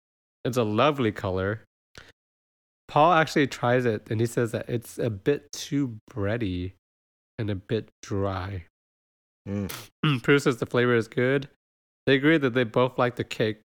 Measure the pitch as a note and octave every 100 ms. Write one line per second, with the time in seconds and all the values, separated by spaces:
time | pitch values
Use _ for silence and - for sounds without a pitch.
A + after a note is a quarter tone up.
0 | _ _ _ _ C3+ B2 G#2+ G#2+ C#3+ C#3
1 | A2 - G2+ F#2 F#2+ A2+ _ _ _ -
2 | - _ _ _ _ _ _ _ - D3
3 | D#3+ E3 D#3 D#3+ C3+ - A#2+ B2+ B2 G#2+
4 | - A2 A#2 - A2+ A2 - A#2+ - -
5 | A#2+ G2+ - C#3+ - - - C#3+ C3+ G#2+
6 | _ - G2 A#2 G2+ F2+ F#2 _ _ _
7 | _ _ _ - G#2 F#2+ - A2 - _
8 | - G2 G2 F#2+ F#2 F#2+ - _ _ _
9 | _ _ _ _ G2 G2+ F#2+ - - -
10 | D3+ C3 - C#3+ C#3 A#2+ - B2+ B2 A#2
11 | G2+ - B2+ C#3 C#3 _ _ _ _ _
12 | - C3+ D3 D#3+ C3+ B2 A#2 B2 B2+ -
13 | B2 - - - A2 G#2+ _